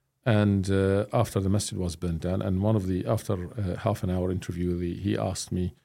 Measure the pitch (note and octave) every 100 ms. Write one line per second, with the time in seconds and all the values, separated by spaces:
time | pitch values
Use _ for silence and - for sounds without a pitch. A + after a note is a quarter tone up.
0 | _ _ - G#2+ G#2 G2 F#2+ G2 G2 G2
1 | A2 B2+ A2 G2+ F#2+ G2+ - G2+ F2+ E2
2 | F2 E2 E2+ F#2+ G2+ F#2 G#2 A2 F#2 F#2
3 | A#2+ A2 - F#2+ F2+ - G2 G2 G#2 G2+
4 | F#2 F#2 F#2 F2+ - F2 F2+ F2 F2 E2+
5 | G2 G#2+ G2+ F#2+ - F2+ F2+ -